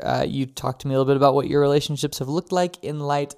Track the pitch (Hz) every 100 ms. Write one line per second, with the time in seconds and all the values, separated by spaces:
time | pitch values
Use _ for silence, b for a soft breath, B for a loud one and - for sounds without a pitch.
0 | - 127 135 135 131 - 131 - 139 135
1 | 135 139 139 135 - 143 143 143 - 143
2 | 143 - 131 160 175 180 180 - 131 151
3 | 143 143 143